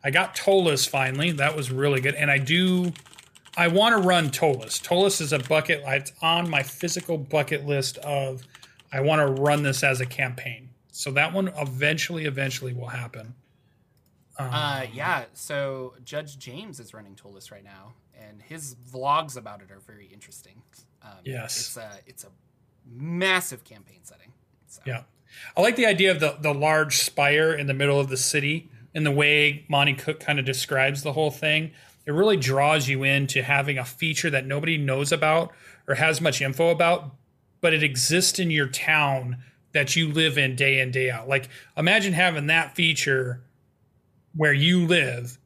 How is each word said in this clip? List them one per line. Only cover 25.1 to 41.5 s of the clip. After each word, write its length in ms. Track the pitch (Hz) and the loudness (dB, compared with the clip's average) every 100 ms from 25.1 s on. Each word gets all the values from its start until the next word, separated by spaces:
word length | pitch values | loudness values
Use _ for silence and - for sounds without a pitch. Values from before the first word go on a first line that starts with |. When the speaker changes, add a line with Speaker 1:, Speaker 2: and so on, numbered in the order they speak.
| _ _ - - - | _ _ -20 -6 2
Speaker 1:
I 40 | |
like 160 | 214 247 | 2 4
the 100 | 226 | 2
idea 240 | 180 190 | 4 4
of 100 | 165 | 4
the, 160 | 151 139 | 0 0
the 120 | 151 | -2
large 440 | 143 156 156 151 - | 0 2 2 2 0
spire 540 | - - 143 147 160 | -2 2 4 4 2
in 140 | 151 139 | 0 -2
the 40 | |
middle 260 | 135 143 139 | 0 2 2
of 80 | 135 | 0
the 80 | 127 | -2
city 520 | - 151 143 160 - - - | -2 0 -2 -4 -8 -20 -12
and 120 | 160 151 | -2 0
the 40 | |
way 520 | 143 147 147 147 147 - | 4 6 6 4 0 0
Monty 260 | 143 143 | 2 2
Cook 240 | 135 - 147 | 0 -4 -4
kinda 220 | - 143 | -2 -2
describes 600 | 131 131 - 135 135 143 | -2 -4 -2 0 0 0
the 80 | 151 | -4
whole 180 | 139 151 | -2 -2
thing. 400 | 151 156 156 156 - - _ - | -2 0 0 -2 -12 -20 _ -4
It 40 | |
really 240 | 151 214 190 | 2 4 2
draws 520 | 127 135 147 156 135 | 2 2 4 2 2
you 160 | 135 | 0
into 380 | 135 139 139 135 | 2 2 2 -2
having 360 | 127 143 139 135 | 0 0 0 -4
a 60 | |
feature 460 | 123 - 160 151 170 | -6 -6 -4 -2 0
that 140 | 135 131 | -2 -2
nobody 300 | 143 160 160 | -4 -2 -2
knows 360 | 139 135 143 | 0 -2 0
about 400 | 165 156 160 170 - - - - | 2 2 2 0 -10 -20 -16 -4
or 80 | 127 | 0
has 240 | 160 160 | 2 2
much 200 | 165 127 | 0 0
info 280 | 139 135 165 | -4 2 2
about, 440 | 165 170 175 147 - _ _ _ _ | 4 4 2 -2 -18 _ _ _ _
but 120 | 170 | 0
it 100 | 156 | 2
exists 540 | 151 123 131 170 185 - | 2 0 2 2 2 0
in 120 | 175 | 0
your 160 | 156 135 | 0 0
town 720 | 131 - 156 143 135 123 123 - _ _ | -2 0 2 2 0 -4 -10 -12 _ _
that 220 | 151 139 | -2 0
you 160 | 165 160 | 0 0
live 240 | 151 160 139 | 2 2 2
in 180 | 131 127 | -2 2
day 240 | 139 135 | 2 2
in, 100 | 127 | 0
day 200 | 131 127 | 0 -2
out. 180 | 117 123 | -4 -2
Like, 200 | 135 131 | -2 -2